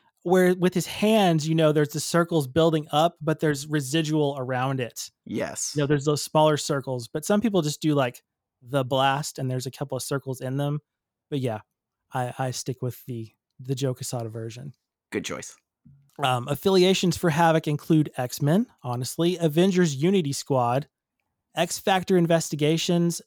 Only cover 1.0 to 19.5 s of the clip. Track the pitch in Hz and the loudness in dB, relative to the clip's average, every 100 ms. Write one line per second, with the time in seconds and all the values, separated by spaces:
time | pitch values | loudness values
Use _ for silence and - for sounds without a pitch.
1 | 208 220 190 160 151 160 156 151 151 151 | 2 4 4 2 2 2 4 4 0 -2
2 | - 170 170 170 131 143 165 160 147 147 | -2 0 2 0 0 2 2 2 0 0
3 | 165 - 151 156 160 143 151 151 131 160 | 0 0 -4 -2 0 -2 -2 -4 -2 -2
4 | 156 156 143 139 127 127 131 135 117 - | 0 0 0 -2 -4 -2 -2 -2 -6 -8
5 | - _ - 113 78 - - 147 143 147 | -16 _ -10 -6 -6 -6 -6 -2 0 2
6 | 143 147 - 156 156 147 - 143 131 127 | 0 -2 0 2 2 2 -2 -4 -4 -8
7 | 117 156 - 208 226 196 151 147 156 143 | -8 -8 0 0 2 0 0 -2 0 2
8 | 127 - _ _ _ _ 123 139 127 135 | 0 -4 _ _ _ _ -4 -2 0 2
9 | 135 135 151 - 131 127 127 - 135 127 | 2 0 -4 -6 -4 -4 -6 -8 -8 -8
10 | - 139 135 127 131 135 143 147 - _ | -4 -6 -6 -8 -6 -4 -2 -4 -8 _
11 | _ _ _ 147 127 107 - _ _ _ | _ _ _ -4 -4 -6 -10 _ _ _
12 | _ 135 123 - 131 123 - 127 127 - | _ -6 -6 -4 -6 -6 -8 -6 -8 -8
13 | - 117 113 _ _ - 131 131 135 127 | -12 -12 -12 _ _ -16 -8 -4 -4 -4
14 | - 127 117 117 113 113 143 - _ _ | -8 -8 -8 -10 -12 -12 -16 -18 _ _
15 | _ 104 - 67 - - _ _ _ - | _ -8 -6 -10 -12 -20 _ _ _ -20
16 | _ - 135 127 123 143 196 190 180 190 | _ -6 -2 -2 -2 -2 2 4 4 4
17 | 185 - 175 147 165 160 156 147 - 156 | 0 0 0 2 4 4 0 -4 2 2
18 | 147 - 127 - 143 180 247 _ 131 120 | 2 -2 -8 -2 2 2 0 _ -8 -6
19 | 127 - 170 175 165 | -6 -2 0 0 0